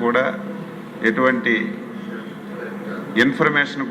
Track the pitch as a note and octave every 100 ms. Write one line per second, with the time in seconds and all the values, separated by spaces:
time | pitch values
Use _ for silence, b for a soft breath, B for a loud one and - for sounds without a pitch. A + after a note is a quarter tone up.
0 | A#2 B2 C3+ - - - - - - -
1 | A2 A2+ B2+ A#2+ A#2+ A2 G#2 - - -
2 | - - - - - - - - - -
3 | - G#2+ C3 C3 D#3 D3 C#3 C#3 B2